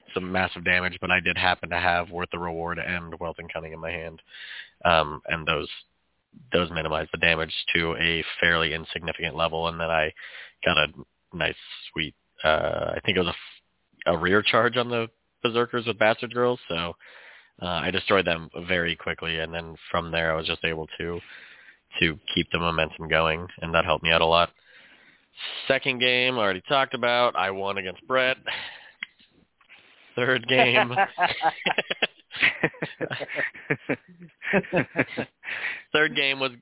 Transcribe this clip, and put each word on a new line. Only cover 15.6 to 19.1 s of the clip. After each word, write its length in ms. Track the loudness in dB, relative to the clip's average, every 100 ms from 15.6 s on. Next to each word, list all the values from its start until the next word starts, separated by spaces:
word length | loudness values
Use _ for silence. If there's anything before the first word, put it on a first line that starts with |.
| 0 -2 -2
with 140 | 2
Bastard 340 | 4 4 -2
Girls, 260 | 0 0 0 -4
so, 280 | -6 -4 -8 -16 -20 -20 -20 _ -10
uh, 40 | -4
I 240 | -2 0
destroyed 340 | -2 2 4 4
them 240 | 0 -4 -8 -2
very 280 | 0 0 -2
quickly, 420 | -6